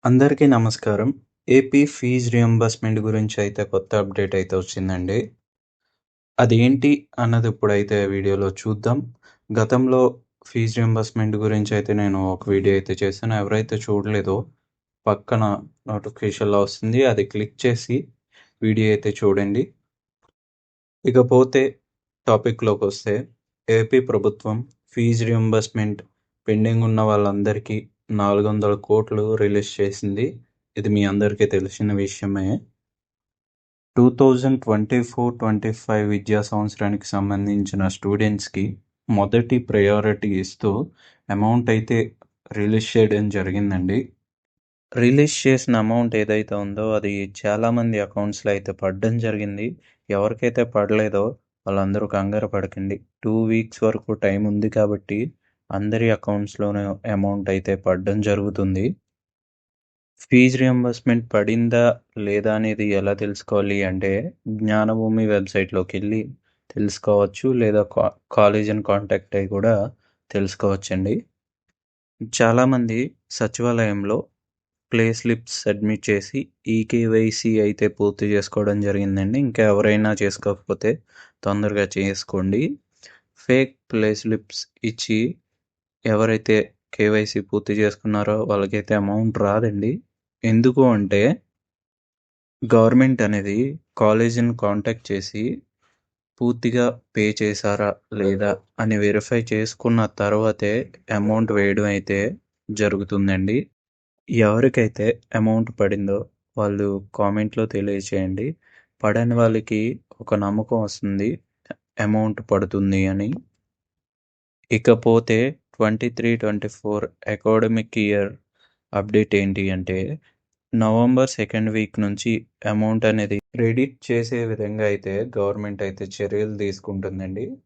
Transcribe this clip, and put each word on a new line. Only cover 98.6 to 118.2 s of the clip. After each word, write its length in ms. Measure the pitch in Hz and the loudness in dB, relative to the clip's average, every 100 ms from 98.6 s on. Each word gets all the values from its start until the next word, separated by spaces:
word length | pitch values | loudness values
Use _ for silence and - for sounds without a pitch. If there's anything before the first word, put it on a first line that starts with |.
| _ - | _ -4
అని 160 | 110 107 | -2 2
వెరిఫై 420 | 104 104 - 120 | 2 0 0 -4
చేసుకున్న 580 | 113 107 113 - 120 117 107 - | -2 -4 -4 -4 0 2 0 0
తర్వాతే 580 | 104 107 110 104 101 110 131 - - | 0 2 0 0 -2 -2 -6 -14 -6
అమౌంట్ 400 | 107 104 110 110 | -2 0 0 0
వేయడం 340 | 104 101 101 104 | 2 2 0 0
అయితే 340 | 101 98 98 107 196 _ _ - | -2 -2 -2 -2 -6 _ _ -12
జరుగుతుందండి. 880 | 107 104 98 98 101 98 95 95 120 - _ _ _ _ _ - | -2 0 0 -4 -2 0 0 0 -2 -4 _ _ _ _ _ -4
ఎవరికైతే 800 | 117 107 110 131 131 107 - 107 - _ 113 | 2 4 4 2 2 0 0 -2 -2 _ 0
అమౌంట్ 360 | 110 110 113 | 0 0 -2
పడిందో 480 | - 101 101 98 101 - _ _ - | -2 0 0 -2 -4 -6 _ _ -4
వాళ్ళు 320 | 104 101 101 98 98 | -2 -2 -2 -4 -8
కామెంట్‌లో 520 | - 101 104 107 110 110 | -4 -2 -2 -4 -2 -4
తెలియచేయండి. 800 | 107 101 98 98 98 95 95 127 165 _ _ _ _ | -2 -4 -4 -4 -4 -4 -4 -6 -10 _ _ _ _
పడని 360 | 107 107 117 117 | 0 0 0 2
వాళ్ళకి 460 | 113 110 107 107 113 - _ - | 2 2 -2 -2 -2 -6 _ -20
ఒక 140 | - 107 | -4 -2
నమ్మకం 440 | 101 104 110 117 | 0 -4 -2 -2
వస్తుంది 480 | 107 - 101 98 104 - _ _ _ - _ - | -4 -6 -4 -2 -4 -6 _ _ _ -20 _ -4
అమౌంట్ 400 | 107 107 110 104 113 | 0 0 0 -4 -2
పడుతుంది 540 | 98 101 98 98 95 95 | -2 0 -2 0 0 0
అని. 240 | 95 104 170 _ _ _ _ _ _ _ _ _ _ _ _ _ | -2 -4 -6 _ _ _ _ _ _ _ _ _ _ _ _ _
ఇకపోతే 640 | 110 127 117 117 113 113 110 127 160 _ | 0 4 4 6 4 4 0 0 -6 _
ట్వంటీ 360 | _ 107 110 120 | _ 0 0 -4
త్రీ 200 | 120 117 117 | -2 -2 0
ట్వంటీ 340 | 107 104 104 | -2 -4 -8
ఫోర్ 360 | - 107 104 - _ - | -10 -6 -4 -6 _ -8
అకాడమిక్ 680 | 107 110 110 110 113 110 113 | -4 2 2 2 0 -2 -2
ఇయర్ 340 | 104 101 | 0 0